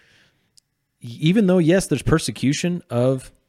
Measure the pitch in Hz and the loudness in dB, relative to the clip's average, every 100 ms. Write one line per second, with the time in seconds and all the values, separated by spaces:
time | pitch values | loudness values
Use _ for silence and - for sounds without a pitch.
0 | _ _ _ _ _ _ _ _ _ _ | _ _ _ _ _ _ _ _ _ _
1 | 123 117 156 202 190 185 160 185 - 139 | -20 -4 0 2 4 4 4 2 0 -4
2 | - 160 - 101 127 147 175 175 - 120 | 0 0 -2 -4 -2 -2 -4 -6 -6 -2
3 | 127 131 - _ | 0 0 -6 _